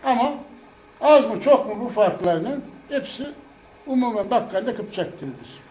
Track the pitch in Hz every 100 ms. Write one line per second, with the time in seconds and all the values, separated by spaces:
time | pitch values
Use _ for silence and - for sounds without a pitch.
0 | 262 240 254 294 - - - - - -
1 | 285 302 226 220 277 269 214 214 240 214
2 | 196 - 180 165 180 277 - - - 277
3 | 269 - 285 - - - - - - 254
4 | 247 214 196 240 - 190 226 220 208 -
5 | 160 - 143 127 - - -